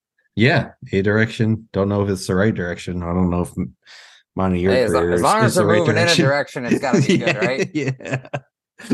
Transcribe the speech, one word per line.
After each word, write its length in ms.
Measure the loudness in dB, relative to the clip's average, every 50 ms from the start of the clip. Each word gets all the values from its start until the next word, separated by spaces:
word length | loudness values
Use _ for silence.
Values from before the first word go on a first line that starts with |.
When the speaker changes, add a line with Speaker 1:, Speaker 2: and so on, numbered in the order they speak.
| _ _ _ _ _ _ 0
Speaker 1:
Yeah, 360 | 2 2 4 4 2 -2 -4 -10 -18 -8 -2 -2
a 80 | 0
direction. 680 | 2 2 2 2 2 0 0 -2 0 0 0 -2 -4 _ -2
Don't 160 | -2 0 0
know 120 | 0 0 0
if 60 | -2
it's 160 | -2 -4 -2
the 80 | -2 0
right 200 | 2 2 2 0
direction. 480 | -2 -4 -6 -8 -8 -8 -8 -8 -6 -4
I 40 | -2 0
don't 160 | 0 0 2
know 120 | 0 0
if 100 | -2 -4 -4
m-, 180 | -6 -8 -8 -8 _ _ -20 -20 -20 -20 -20 -20 -20 _ _ -6
mine 180 | -2 -2 0 0
or 20 |
your 160 | 0 2 2
Speaker 2:
Hey, 120 | 2 2 2
as 80 | 2 2
lo-, 80 | 0
Speaker 1:
career 100 | 0 2
Speaker 2:
as 80 | 0 2
Speaker 1:
is, 40 | 2
Speaker 2:
long 160 | 2 2 4
Speaker 1:
is 40 | 2
Speaker 2:
as 100 | 2 2
Speaker 1:
the 60 | 2
Speaker 2:
they're 60 | 2
Speaker 1:
right 120 | 2 2 2
Speaker 2:
moving 180 | 2 2 2
in 0 |
a 80 | 2 2 2 2
Speaker 1:
direction. 100 | 2 2
Speaker 2:
direction, 400 | 2 2 0 -2 -4 -6 -6 -2
it's 140 | -2 -2 0
gotta 220 | 0 0 0 0 0
be 100 | 0 0
Speaker 1:
<laughs> 20 |
Yeah, 160 | -2 0 -2 -2
Speaker 2:
good, 120 | -2 -2
right? 240 | -2 -2 -4 -4 -6 -4
Speaker 1:
yeah. 520 | -4 -4 -4 -6 -8 -8 -8 -8 -8 -8 -10 -14 -14 -14 _ _ _ _ _ _ -12 -6 -6